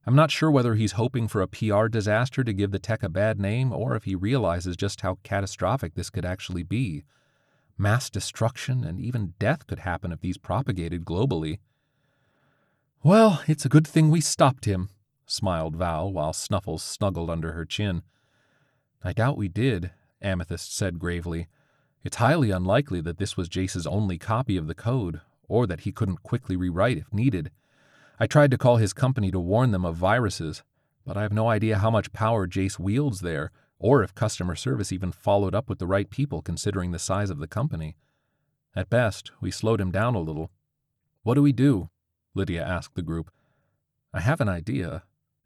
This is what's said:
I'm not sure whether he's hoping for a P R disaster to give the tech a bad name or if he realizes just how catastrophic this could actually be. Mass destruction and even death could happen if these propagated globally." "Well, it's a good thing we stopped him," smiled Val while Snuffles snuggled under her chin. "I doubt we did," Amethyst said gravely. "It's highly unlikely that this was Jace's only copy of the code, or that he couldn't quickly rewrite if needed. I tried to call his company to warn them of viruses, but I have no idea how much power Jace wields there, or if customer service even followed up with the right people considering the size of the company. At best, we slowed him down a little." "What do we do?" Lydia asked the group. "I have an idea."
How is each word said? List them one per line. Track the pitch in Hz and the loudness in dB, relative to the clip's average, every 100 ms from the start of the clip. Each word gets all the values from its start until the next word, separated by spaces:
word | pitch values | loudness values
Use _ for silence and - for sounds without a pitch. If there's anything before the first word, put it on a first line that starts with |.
| - | 4
I'm | 139 | 6
not | 156 | 6
sure | - 156 | 4 4
whether | 139 120 110 | 4 4 2
he's | 107 | 0
hoping | 98 123 123 113 | 0 -2 0 -2
for | 104 | 0
a | 92 | -2
P | - 110 | -2 0
R | 101 113 | 2 2
disaster | 113 104 107 127 - | 0 2 2 2 0
to | 113 | -2
give | 98 101 | 0 0
the | 98 | -2
tech | - 110 | -4 -4
a | 98 | -2
bad | 90 110 101 | 0 0 0
name | 98 117 131 | 0 0 0
or | 95 123 117 | -2 -2 -2
if | |
he | 95 | -2
realizes | 92 101 131 92 87 90 85 | -2 0 2 2 0 -4 -4
just | 98 - | -4 -2
how | 92 92 | -6 -6
catastrophic | - 101 98 - 90 135 82 - | -4 -4 -4 -2 -2 -2 -4 -8
this | - | -8
could | 92 87 | -6 -6
actually | 92 - 90 | -6 -6 -6
be. | 82 110 117 73 - _ _ _ _ _ _ - | -4 -2 -2 -6 -12 _ _ _ _ _ _ -2
Mass | 101 120 - | 2 2 0
destruction | 101 - - 113 - - 127 | -6 -8 -2 -2 -2 -4 -4
and | 80 87 | -4 -6
even | 120 120 92 - | -4 -4 -4 -2
death | 107 151 - | 0 0 -4
could | - | -8
happen | 90 82 87 | -4 -4 -6
if | 80 | -6
these | 90 90 | -6 -6
propagated | - 101 127 87 82 87 85 | -4 -4 -2 -4 -4 -6 -4
globally." | 85 135 87 80 - _ _ _ _ _ _ _ _ _ _ _ _ _ _ | 0 0 0 -2 -6 _ _ _ _ _ _ _ _ _ _ _ _ _ _
"Well, | 147 214 220 160 - | 6 8 8 6 0
it's | 156 139 | 0 6
a | |
good | 151 156 | 6 6
thing | 160 156 | 4 6
we | 165 | 4
stopped | - - 143 127 104 | 2 4 4 4 -2
him," | 95 92 _ _ _ - | -2 -4 _ _ _ -10
smiled | - 98 82 80 80 | -4 -2 0 -2 -2
Val | 87 80 95 | -2 0 -2
while | 95 78 | -2 -2
Snuffles | - - 92 - 80 | -4 -2 -2 -2 -8
snuggled | - - 101 87 82 | -8 -2 -2 -2 -4
under | 82 80 | -4 -4
her | 82 80 | -6 -6
chin. | - 104 85 - _ _ _ _ _ _ _ _ _ | -2 -2 -2 -6 _ _ _ _ _ _ _ _ _
"I | 95 | -6
doubt | 110 120 - | 0 0 0
we | 98 | -4
did," | 101 131 95 87 - _ _ | 0 0 0 -4 -10 _ _
Amethyst | 101 90 82 85 - - | -4 -4 -4 -8 -8 -4
said | 98 87 | -4 -2
gravely. | 87 87 85 82 82 _ _ _ _ _ | -4 -4 -4 -6 -8 _ _ _ _ _
"It's | - - | -10 0
highly | 120 165 113 | 2 4 2
unlikely | 92 90 117 139 87 | 0 2 2 2 -4
that | 80 82 | -4 -4
this | 95 - | -4 -4
was | 85 | -4
Jace's | 92 92 92 80 | -2 -2 -4 -4
only | 98 101 85 | 0 0 -2
copy | - 113 120 92 | -2 -2 0 -2
of | 78 | -2
the | - | -4
code, | 113 131 92 80 _ _ - | -2 -2 -2 -6 _ _ -2
or | 107 110 | 0 2
that | 85 | -2
he | 104 | -6
couldn't | - 101 87 | -2 -2 -4
quickly | - 117 - 92 | -4 -6 -2 -2
rewrite | 90 85 117 123 | -2 2 2 0
if | - | -4
needed. | 101 131 92 78 _ _ _ _ _ _ - | 0 2 0 -6 _ _ _ _ _ _ -4
I | 110 | 2
tried | 151 147 | 6 6
to | - | 4
call | 127 117 | 4 4
his | 101 | 4
company | - 131 131 95 | 2 0 2 0
to | 92 | 0
warn | 87 110 127 | 2 2 4
them | 92 | 2
of | 90 82 | -2 0
viruses, | 92 120 104 - 78 - _ _ _ _ | 2 2 0 -2 -8 -8 _ _ _ _
but | - 98 | -8 -4
I | |
have | 104 | -2
no | 107 113 | 0 2
idea | 104 110 104 | 2 2 2
how | 113 | 4
much | 110 - | 2 0
power | - 110 113 90 | -2 0 0 0
Jace | 95 95 - | 0 -2 -2
wields | 95 120 147 98 | -2 0 0 -2
there, | 87 76 78 _ _ - | -4 -4 -6 _ _ -2
or | 107 139 | 4 4
if | 95 - | 4 -2
customer | 107 - 90 85 | -4 -2 -6 -4
service | 123 127 98 | -4 -4 -4
even | 95 90 | -4 -6
followed | - 104 101 92 | -4 2 2 2
up | 92 - | -2 -4
with | 98 | -6
the | 87 | 0
right | 98 101 | 0 0
people | - 143 82 | -4 -4 -4
considering | - 82 104 98 90 | -6 -4 -2 -2 -2
the | 85 | -4
size | - 95 101 | -2 -2 -2
of | 73 | -4
the | 78 | -6
company. | 104 151 82 78 - _ _ _ _ _ _ _ | -4 -2 -4 -8 -12 _ _ _ _ _ _ _
At | 92 95 | -8 0
best, | 120 113 - - - | 2 0 -2 -14 -10
we | 98 | -8
slowed | - 110 113 | -4 0 0
him | 92 | 0
down | 92 120 110 | 0 0 0
a | |
little." | 80 78 80 _ _ _ _ _ _ _ | -4 -6 -8 _ _ _ _ _ _ _
"What | - | 0
do | 139 | 4
we | 143 | 6
do?" | 117 143 101 85 _ _ _ _ | 6 4 4 -2 _ _ _ _
Lydia | 95 87 85 82 | -4 -2 -2 -4
asked | 87 - - | -6 -6 -8
the | |
group. | 82 82 78 _ _ _ _ _ _ _ _ | -4 -4 -6 _ _ _ _ _ _ _ _
"I | - | -2
have | 101 165 | 0 2
an | 110 | 0
idea." | 87 - 131 87 80 _ _ _ _ | -2 -4 -4 -4 -8 _ _ _ _